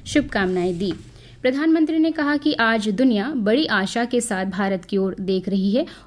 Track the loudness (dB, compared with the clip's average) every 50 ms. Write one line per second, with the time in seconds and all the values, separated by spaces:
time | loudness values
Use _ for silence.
0 | -14 -2 0 0 0 0 -2 -2 0 0 0 0 0 -2 -2 -2 -2 -4 -4 -6
1 | -10 -16 -20 -20 -20 -20 -16 -4 -2 -2 0 2 2 2 4 4 2 2 2 2
2 | 2 0 0 0 -2 0 0 0 0 0 0 2 2 2 2 2 0 0 0 2
3 | 2 4 4 2 0 -2 -2 -2 2 2 2 2 2 2 0 0 0 0 -2 -2
4 | -2 0 0 -2 -2 -2 -2 -4 -4 -4 -2 -2 -2 -2 -2 -4 -4 -2 -2 0
5 | 0 0 -2 -4 -4 -2 -2 -2 -2 -2 0 0 2 2 2 0 0 -2 -6 -14
6 | -12